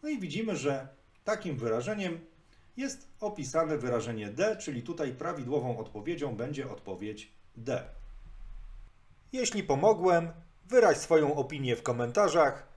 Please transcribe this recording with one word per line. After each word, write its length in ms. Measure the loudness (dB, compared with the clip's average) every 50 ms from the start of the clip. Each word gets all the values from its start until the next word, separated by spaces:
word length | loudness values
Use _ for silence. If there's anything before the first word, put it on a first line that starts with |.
| -4
No 60 | -4
i 100 | -4 -4
widzimy, 360 | -4 -4 -4 -2 -2 -2 -2
że 320 | 0 0 0 -2 -2 -4 -10 -16 _ _ _ _ _ _
takim 340 | -2 -2 -2 -2 -6 -4 -2
wyrażeniem 640 | 0 0 0 0 0 -2 -4 -2 -2 -4 -4 -6 -10 -18 _ _ _ _ _ _ _ -18 _ -6
jest 300 | -6 -6 -6 -10 -16 -20 -14 -6
opisane 580 | -6 -6 -6 -6 -8 -2 0 0 2 2 0 -2
wyrażenie 520 | -2 0 0 0 -2 -2 -6 -6 -6 -8
D, 280 | -2 0 0 0 0 -2
czyli 260 | -6 -8 -8 -8 -6
tutaj 300 | -8 -6 -6 -4 -6 -6
prawidłową 640 | -6 -6 -6 -6 -6 -6 -2 -2 -2 0 -2 -4 -6
odpowiedzią 580 | -8 -10 -10 -10 -6 -6 -4 -4 -4 -6 -4
będzie 360 | -6 -6 -6 -4 -6 -6 -8
odpowiedź 600 | -8 -12 -10 -12 -10 -8 -8 -10 -10 -10 -14 -20 _ -20 -20 -20 _ -10
D. 260 | -6 -4 -4 -4 -4 -8 -14 -14 -14 -14 -16 -16 -16 -16 -16 -16 -14 -12 -12 -14 -14 -14 -14 -16 -18 -20 _ -20 -20 -20 -20 _ -18 -10 -4
Jeśli 300 | -2 -2 0 0 -2 0
pomogłem, 680 | 2 2 6 6 6 6 6 6 6 6 6 4 0 -8 -12 -18 -20 _ _ _
wyraź 320 | 2 6 8 8 8 6 4
swoją 380 | 4 6 6 6 6 6 2
opinię 400 | 0 0 -2 -4 -4 0 0 0
w 80 | 0 0
komentarzach 840 | -2 0 0 0 0 4 4 4 4 6 6 6 6 4 -2 -12 -18 -20